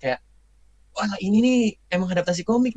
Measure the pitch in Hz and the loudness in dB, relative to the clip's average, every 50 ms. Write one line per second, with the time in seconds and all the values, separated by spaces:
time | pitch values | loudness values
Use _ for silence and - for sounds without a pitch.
0 | - 131 127 - _ _ _ _ _ _ _ _ _ _ _ _ _ _ - - | -4 -4 -4 -4 _ _ _ _ _ _ _ _ _ _ _ _ _ _ -8 -6
1 | - 208 202 - 190 190 208 220 240 254 254 247 233 214 - - _ - 175 180 | -4 -4 -4 -4 -2 0 2 4 4 4 4 2 2 0 -2 -6 _ -6 -4 -2
2 | 185 180 185 180 175 - 180 170 175 - 226 240 254 254 226 | -2 -2 -2 -2 -2 -2 -2 -4 -2 0 0 2 0 0 0